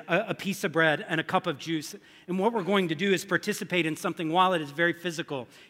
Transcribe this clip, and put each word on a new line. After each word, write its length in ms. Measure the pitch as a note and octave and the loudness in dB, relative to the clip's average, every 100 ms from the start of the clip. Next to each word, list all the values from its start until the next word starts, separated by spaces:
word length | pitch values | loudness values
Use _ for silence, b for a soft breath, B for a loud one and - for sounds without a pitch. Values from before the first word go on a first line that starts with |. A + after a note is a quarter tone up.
| G3+ | 0
a, 180 | F3+ G#3+ | 0 0
a 60 | |
piece 280 | F3 F#3 F#3+ | -4 -4 -2
of 100 | F#3+ | -2
bread 320 | D#3+ D#3+ D3 G#3+ | 4 4 2 0
and 120 | D#3+ | -2
a 40 | |
cup 220 | D#3+ F#3 F3+ | 0 0 0
of 120 | C3+ | -6
juice. 360 | D#3+ D#3+ C#3+ G3 B B B | -4 -6 -6 -14 B B B
And 100 | F#3 | 0
what 140 | G#3 | 0
we're 100 | A#3 | 0
going 260 | E3+ G3+ F3+ | 2 2 2
to 60 | |
do 180 | D#3 G3 | 0 2
is 120 | F3+ | 2
participate 640 | - F3 - G#3 F3 F3 D#3+ | 2 -2 0 -4 -2 0 0
in 100 | D#3 | 0
something, 340 | F#3+ E3 D#3+ | -4 -4 0
while 220 | E3+ F#3 | 4 4
it 80 | F3+ | 4
is 100 | D3 | -2
very 200 | C#3 E3+ | 0 0
physical, 560 | E3+ F3+ D#3+ D#3+ C#3 A#2 B B | 0 -6 -6 -6 -8 -8 B B